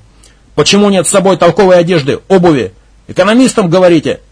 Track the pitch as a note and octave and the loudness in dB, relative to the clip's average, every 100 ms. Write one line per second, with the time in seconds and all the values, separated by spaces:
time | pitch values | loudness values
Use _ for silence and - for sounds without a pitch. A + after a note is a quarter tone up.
0 | _ _ _ _ _ - D3 G3+ G3+ G3 | _ _ _ _ _ -4 -2 0 0 0
1 | D#3+ G3+ F#3+ F#3 E3+ D#3+ F#3+ F3+ E3+ F3 | 0 0 0 0 0 2 2 2 0 -2
2 | C#3 A2+ - F#3 F3 C#3 A2 - _ _ | -4 -6 -2 0 2 0 -4 -12 _ _
3 | - G#2 F#3+ A#3 B3+ - F3+ F3+ F#3 E3+ | -8 -4 0 2 0 -2 -2 0 2 2
4 | B2+ - _ | -2 -8 _